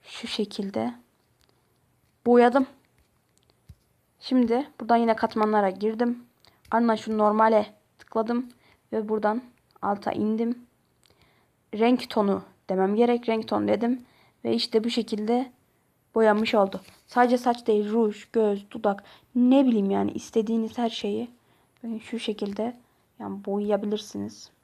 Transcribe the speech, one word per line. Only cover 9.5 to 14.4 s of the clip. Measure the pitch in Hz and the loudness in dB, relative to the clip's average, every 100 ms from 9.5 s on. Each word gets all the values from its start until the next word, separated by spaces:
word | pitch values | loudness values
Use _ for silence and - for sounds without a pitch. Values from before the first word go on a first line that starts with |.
| _ _ _ | _ _ _
alta | 196 202 - | -6 -4 -4
indim. | - 208 220 233 240 - _ _ _ _ _ _ _ _ _ _ | -4 -2 0 -2 -4 -10 _ _ _ _ _ _ _ _ _ _
Renk | 208 226 247 - | 0 2 2 0
tonu | - 202 190 190 _ - | 0 0 0 -4 _ -6
demem | 190 190 208 | 0 0 2
gerek. | 240 240 240 | 2 2 -2
Renk | 226 220 | -4 -2
tonu | 208 208 | -2 0
dedim. | 208 233 254 - _ _ _ | 0 0 -2 -6 _ _ _